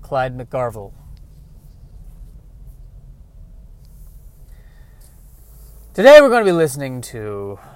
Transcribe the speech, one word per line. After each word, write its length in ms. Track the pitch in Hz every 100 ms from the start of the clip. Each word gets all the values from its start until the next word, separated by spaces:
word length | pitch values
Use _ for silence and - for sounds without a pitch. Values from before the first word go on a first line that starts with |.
Clyde 340 | - 139 131 127
McGarville. 560 | 123 131 123 110 98 - - - - - - - - - - - - - - - - - - - - - - - - - - - - - - - - - - - - - - - - - - - - - - - - - - -
Today 240 | 233 302
we're 100 | 277
gonna 140 | 240
be 80 | 202
listening 480 | 170 156 135 135 127
to, 580 | 120 117 107 101 101 98 -